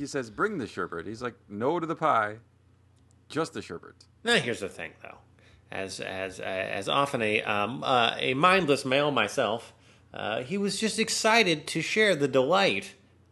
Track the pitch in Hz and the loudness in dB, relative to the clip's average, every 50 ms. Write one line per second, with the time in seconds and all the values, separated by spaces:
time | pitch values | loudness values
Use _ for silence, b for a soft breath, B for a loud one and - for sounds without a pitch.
0 | 143 135 - 139 123 113 101 120 175 214 214 165 113 90 - 101 90 82 82 85 | -6 -6 -4 -6 -6 -6 -4 -2 -2 -2 0 -4 -6 -6 -4 -6 -6 -4 -4 -8
1 | 85 95 113 113 120 120 110 - _ - 101 101 113 135 170 175 165 160 160 - | -8 -8 -10 -8 -8 -8 -8 -10 _ -12 -8 -2 0 0 0 0 -2 -4 -4 0
2 | 160 151 127 113 107 104 107 113 - _ _ _ _ _ _ _ _ _ _ _ | 2 2 4 4 2 0 -4 -10 -16 _ _ _ _ _ _ _ _ _ _ _
3 | _ _ - _ _ _ - 139 160 151 - 113 95 - 90 - - - - _ | _ _ -20 _ _ _ -4 -4 -4 -4 -4 -10 -10 -10 -12 -12 -14 -16 -20 _
4 | - _ _ _ - 226 240 202 131 120 110 - 101 87 - - 85 78 - - | -20 _ _ _ 0 2 2 2 2 0 -2 -4 -6 -8 -8 -10 -12 -12 -12 -16
5 | - 73 - - - _ _ b b b b b b _ - 95 95 95 95 - | -18 -20 -20 -20 -20 _ _ b b b b b b _ -10 -8 -8 -8 -8 -8
6 | - 101 95 95 95 95 92 - 107 98 95 92 98 107 107 101 98 156 147 139 | -8 -8 -6 -6 -8 -8 -8 -8 -8 -6 -4 -4 -4 -4 -4 -4 -2 0 0 2
7 | 143 139 - 123 110 107 107 117 - - 107 104 104 104 131 147 147 131 131 123 | 2 0 0 0 0 2 0 0 0 0 0 0 0 -2 -2 -4 -2 2 4 4
8 | 113 117 - - - 135 127 135 165 180 185 196 175 143 143 127 - 131 127 139 | 4 2 2 0 -2 -2 0 4 4 6 6 4 4 4 2 2 2 2 2 2
9 | 147 147 139 120 107 101 - - 123 101 107 113 - - - b b b b b | 2 2 2 2 2 2 2 0 0 0 0 -2 -4 -10 -18 b b b b b
10 | b _ - - 101 104 107 123 127 127 180 202 202 202 196 - 220 214 - 220 | b _ -12 -8 -6 -4 -4 -4 -4 -4 -2 -2 0 -2 -2 -2 -2 -2 -2 -2
11 | 220 220 - - - 220 220 233 220 180 160 151 - - - 160 156 - - 214 | -2 -2 -2 0 2 4 4 6 6 4 2 0 -2 -4 -4 -4 -2 0 2 4
12 | 220 208 185 147 143 135 127 135 127 139 175 196 196 160 104 98 98 - - - | 4 4 4 4 2 4 4 4 4 6 4 4 4 4 2 0 -4 -8 -14 -20
13 | _ _ _ _ _ _ | _ _ _ _ _ _